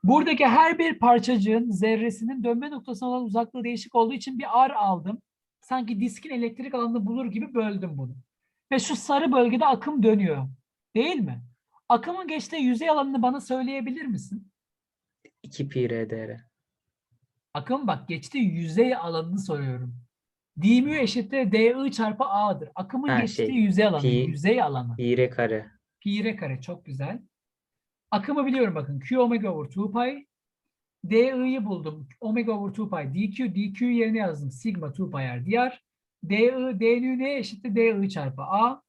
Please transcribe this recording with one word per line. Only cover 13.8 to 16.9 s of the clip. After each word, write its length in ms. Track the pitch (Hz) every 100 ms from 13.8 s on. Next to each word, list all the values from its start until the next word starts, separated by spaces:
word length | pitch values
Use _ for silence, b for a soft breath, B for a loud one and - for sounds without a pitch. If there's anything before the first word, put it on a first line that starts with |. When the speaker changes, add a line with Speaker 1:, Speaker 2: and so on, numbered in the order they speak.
| 226 269 285
Speaker 1:
misin? 460 | 180 - 202 - _ _ _ _ _ _ _ _ _
Speaker 2:
İki 260 | - - 139
pi 200 | 131 123
R 200 | 117 110
D 180 | 113 110
R. 100 | 117 _ _ _ _ _